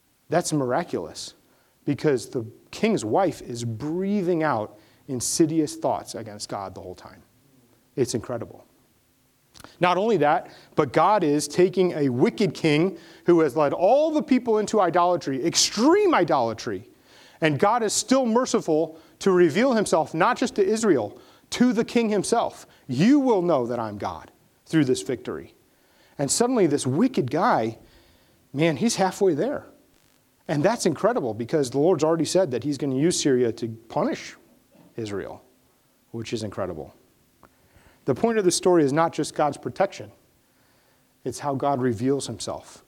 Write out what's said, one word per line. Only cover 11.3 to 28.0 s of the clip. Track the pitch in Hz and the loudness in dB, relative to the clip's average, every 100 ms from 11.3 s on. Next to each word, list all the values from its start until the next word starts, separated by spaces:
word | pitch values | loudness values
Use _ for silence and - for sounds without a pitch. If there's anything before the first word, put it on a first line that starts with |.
| 147 147 | 0 -2
taking | - 185 196 180 | 2 2 4 0
a | 156 139 | 2 0
wicked | 123 208 226 196 | 2 0 2 -2
king | - 160 147 185 180 - - - | 0 2 2 2 -2 -18 -6 2
who | 170 | 4
has | 156 | 4
led | 156 143 | 2 0
all | 139 185 269 320 | 2 4 4 4
the | 302 | 0
people | - 254 247 214 | 0 0 2 -2
into | 202 214 | 0 2
idolatry, | 180 175 175 175 - 135 143 | 2 2 2 0 -2 -4 -2
extreme | - - 202 269 403 403 240 | 0 0 2 4 4 4 2
idolatry, | 165 147 117 110 123 95 - _ _ - - - | 2 0 0 -4 -6 -8 -10 _ _ -20 -20 -2
and | 160 139 | -2 2
God | 202 240 | 2 2
is | 214 | 0
still | - - 262 247 | -2 0 2 2
merciful | 226 254 220 - 156 160 - - - | 0 0 -2 0 0 0 -6 -20 -4
to | 196 | 2
reveal | 180 175 151 269 | 4 4 4 2
himself, | 226 190 170 147 | 2 2 0 0
not | 160 202 247 | 0 0 2
just | - - | -2 0
to | 381 | 0
Israel, | 320 226 139 104 - - _ - | 2 2 2 0 -8 -20 _ -8
to | - 247 | 0 2
the | 226 | 2
king | 233 240 226 | 0 0 0
himself. | 208 - 156 104 - - _ - | 0 0 0 -2 -6 -20 _ -6
"You | 123 214 294 | 2 4 4
will | 262 202 | 4 2
know | 175 143 120 | 2 0 0
that | 120 | -4
I'm | 110 104 | -6 -6
God | 104 80 - _ _ _ - | -8 -10 -16 _ _ _ -2
through | 160 131 | 0 2
this | 127 | 0
victory." | - 123 - 80 - _ _ _ _ _ _ - | -2 -8 -8 -12 -12 _ _ _ _ _ _ -8
And | 139 | -4
suddenly | - 240 254 170 | 0 0 2 2
this | 143 127 | 2 0
wicked | 139 254 - 131 | 0 0 0 -2
guy, | 156 226 160 113 - - _ | 0 0 0 -2 -6 -16 _